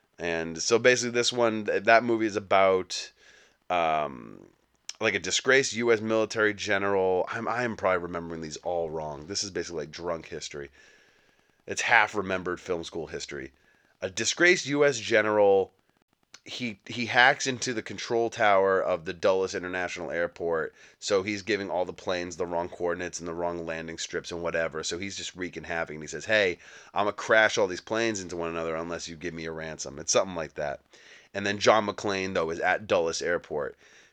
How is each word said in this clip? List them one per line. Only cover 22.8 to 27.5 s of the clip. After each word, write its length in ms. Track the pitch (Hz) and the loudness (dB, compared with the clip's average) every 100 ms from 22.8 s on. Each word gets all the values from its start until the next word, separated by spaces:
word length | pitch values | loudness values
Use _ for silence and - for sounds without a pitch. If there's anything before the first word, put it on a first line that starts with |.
| 87 87 87 - | -4 -2 -6 -8
and 80 | 85 | -8
the 60 | |
wrong 320 | 85 87 87 | -4 -4 -4
landing 320 | 82 82 82 82 | -6 -8 -8 -10
strips 340 | - 85 78 | -8 -8 -8
and 120 | 85 | -6
whatever, 420 | 85 82 82 78 | -4 -2 -2 -4
so 140 | 80 87 | -6 -6
he's 180 | 98 92 | -8 -10
just 180 | 85 90 | -12 -8
wreaking 280 | 87 80 | -10 -8
havoc, 300 | 78 85 80 | -6 -6 -6
and 80 | 78 | -8
he 40 | 76 | -10
says, 200 | 78 87 | -8 0
"Hey, 320 | 107 95 82 - - - | 2 2 0 -10 -20 -8
I'ma 200 | 92 104 | -2 -2
crash 440 | - - 110 107 | -2 4 6 6